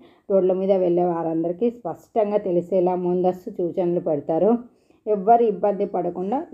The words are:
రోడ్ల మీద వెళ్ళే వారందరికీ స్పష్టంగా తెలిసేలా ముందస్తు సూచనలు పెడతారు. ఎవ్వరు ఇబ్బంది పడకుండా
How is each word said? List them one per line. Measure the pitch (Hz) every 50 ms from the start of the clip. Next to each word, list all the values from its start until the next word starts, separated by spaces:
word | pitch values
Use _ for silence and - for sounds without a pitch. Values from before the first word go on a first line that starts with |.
| - - _ _ _ -
రోడ్ల | 202 190 180 190 185
మీద | 185 190 190 202
వెళ్ళే | 185 185 175 175 175 175
వారందరికీ | 180 170 165 165 165 165 160 165 170 180 175 233 240
స్పష్టంగా | 233 - - 170 151 - - _ - 233 208 208 208 208
తెలిసేలా | 202 190 175 175 170 - 202 190 180 180 180
ముందస్తు | 180 180 175 180 180 180 180 185 185 - 240
సూచనలు | 202 - 180 170 151 - 180 175 175 175
పెడతారు. | 175 170 156 143 143 - 156 160 175 208 240 233 240 - _ _ _ _ _ _ -
ఎవ్వరు | 220 208 196 185 208 233 233 240
ఇబ్బంది | 220 196 175 190 208 196 185 202
పడకుండా | 196 - 185 175 175 175 180 185 196 233 285 349 -